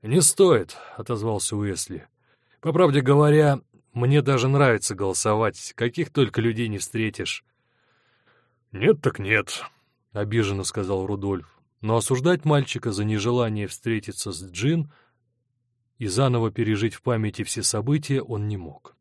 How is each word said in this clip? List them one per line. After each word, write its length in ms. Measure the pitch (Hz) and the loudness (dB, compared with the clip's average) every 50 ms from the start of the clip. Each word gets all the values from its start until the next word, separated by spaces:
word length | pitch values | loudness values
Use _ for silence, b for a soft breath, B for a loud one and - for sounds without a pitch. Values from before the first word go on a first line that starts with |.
| - | -4
«Не 180 | 107 123 180 | 2 2 4
стоит», 560 | 170 - - - 196 180 160 117 92 - - B B B B | 4 4 4 6 6 6 6 4 2 -2 -12 B B B B
отозвался 600 | B 107 - 123 104 104 113 110 101 - - - | B -6 -6 -4 -4 -2 -2 -2 -2 -4 -4 -4
Уэсли. 500 | 104 104 101 95 80 - - 92 80 - _ _ _ _ _ _ _ _ _ _ _ | -4 -4 -4 -4 -6 -8 -8 -10 -14 -14 _ _ _ _ _ _ _ _ _ _ _
«По 120 | - 160 151 | -6 -4 2
правде 280 | 165 185 165 139 147 | 4 4 4 4 2
говоря, 600 | 131 127 139 143 151 147 147 151 151 147 139 135 - _ _ - _ _ _ 123 | 4 4 4 6 6 6 6 6 6 6 4 2 -2 _ _ -20 _ _ _ -2
мне 240 | 120 127 139 147 131 | 2 4 4 4 4
даже 260 | 127 139 131 113 131 | 2 2 2 2 2
нравится 460 | 139 143 143 131 117 104 - - 110 | 4 4 4 4 4 2 0 -4 -4
голосовать, 800 | 92 101 95 92 - - 110 107 107 113 107 95 - - - - | -2 -2 -2 -2 0 0 0 2 2 2 0 -2 -4 -14 -16 -8
каких 360 | - 117 123 120 - 170 - | -4 -4 -4 -2 -2 -6 -4
только 300 | _ - 135 107 - - | _ 0 0 0 0 0
людей 280 | 110 117 113 110 120 113 | 0 0 0 0 -4 -4
не 100 | 107 98 | -4 -6
встретишь». 680 | - - - 117 110 107 104 - 98 - - - _ _ _ _ _ _ _ _ _ _ _ _ _ _ _ _ _ _ _ _ _ _ _ _ _ _ - | -8 -6 -4 -2 -2 -2 -4 -4 -6 -6 -6 -8 _ _ _ _ _ _ _ _ _ _ _ _ _ _ _ _ _ _ _ _ _ _ _ _ _ _ -10
«Нет 280 | 95 98 185 220 - | -2 2 2 2 4
так 180 | - 127 - - | 2 -4 -2 -2
нет», 460 | 101 98 110 107 104 - - - - - _ _ _ _ _ _ _ _ _ | -2 0 0 0 0 -2 -8 -10 -10 -14 _ _ _ _ _ _ _ _ _
обиженно 520 | 104 104 101 104 113 107 98 101 98 95 | -6 -6 -2 0 0 0 0 0 -4 -4
сказал 420 | - - - 101 92 101 95 95 | -6 -6 -6 -4 -2 -2 -4 -2
Рудольф. 520 | 95 104 101 98 98 98 92 80 _ _ _ _ _ _ _ | -4 -6 -4 -4 -4 -4 -4 -6 _ _ _ _ _ _ _
Но 160 | - 107 110 | -4 0 0
осуждать 480 | 117 113 - 135 127 127 170 180 160 - | 0 2 0 -2 0 2 0 0 2 2
мальчика 480 | 160 151 143 131 - - 127 - 120 104 | 2 2 2 2 0 -6 -6 -6 -4 -4
за 120 | 95 107 | -2 -2
нежелание 600 | 107 110 107 98 117 120 123 120 113 107 107 104 95 | -2 -2 0 0 0 0 0 0 0 -2 -4 -6 -6
встретиться 640 | - - _ 117 113 110 101 - 98 - - 107 92 | -8 -8 _ -4 -4 -4 -4 -8 -10 -10 -8 -8 -8
с 100 | 82 92 95 | -10 -12 -14
Джин 420 | 87 87 104 139 160 170 156 147 b b b b b b b b _ _ _ _ _ _ _ _ _ _ _ _ _ _ | -10 -4 -2 0 0 0 -2 -4 b b b b b b b b _ _ _ _ _ _ _ _ _ _ _ _ _ _
и 80 | 113 | -6
заново 440 | 101 92 110 139 131 123 120 113 113 | -4 0 2 2 2 2 2 0 0
пережить 440 | 107 117 117 107 110 101 107 117 - | 0 -2 0 0 0 0 0 -2 -4
в 80 | - _ | -4 _
памяти 420 | - 123 113 110 107 101 - 104 | -2 -2 0 -2 -4 -4 -6 -8
все 180 | - - 123 98 | -6 -6 -4 -4
события 580 | - - 110 104 120 147 156 147 - 143 135 | -2 -2 -2 0 0 0 0 0 0 -2 -2
он 280 | - - 120 104 104 104 | -2 -4 -6 -6 -4 -4
не 80 | 107 | -6
мог. 400 | 98 90 76 69 - _ - _ _ | -6 -8 -12 -16 -18 _ -20 _ _